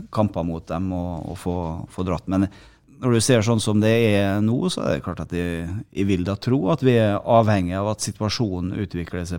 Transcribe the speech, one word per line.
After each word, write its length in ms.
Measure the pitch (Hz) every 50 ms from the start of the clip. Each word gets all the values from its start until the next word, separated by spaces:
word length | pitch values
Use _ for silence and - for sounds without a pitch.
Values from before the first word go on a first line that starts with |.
| 196 -
kamper 340 | - 113 107 101 - 92 82
mot 200 | 85 82 82 -
dem 260 | - 85 85 95 92
og, 380 | 92 90 87 90 87 80 - -
og 60 | 90 92
få, 180 | - 90 87 90 87 82 80 - - -
få 160 | - - 92
dratt. 220 | 92 87 73 - -
Men 200 | 95 95 101 98 - - - - - _ _ _ - -
når 140 | - 127 120
du 60 | 113
ser 220 | 107 - 127 113 101
sånn 140 | 117 117 110
som 160 | - 110 104 104
det 160 | 104 110 113 117 117 107 104 101
er 220 | 101 98 98 107
nå, 140 | 104 110 120 139 185 185 -
så 80 | -
er 140 | - - 80
det 80 | 71 -
klart 160 | 92 85 -
at 80 | 80 76
jeg, 380 | 87 87 87 87 85 82 85 85 92 110 - _ -
jeg 120 | 82 98 98
vil 160 | 101 87 90
da 80 | 101 101
tro 300 | - - 123 127 143 175 185
at 80 | 165 -
vi 140 | 127 127 120 117
er 220 | 110 104 101 101
avhengig 540 | - - 120 113 113 107 107 98 90 87 90 95
av 140 | 101 107
at 100 | 107 -
situasjonen 720 | - 107 - - 110 104 - - 123 101 92 90 87 90 104
utvikler 480 | 110 101 92 - 85 85 80 - 87
seg 160 | 87 85 87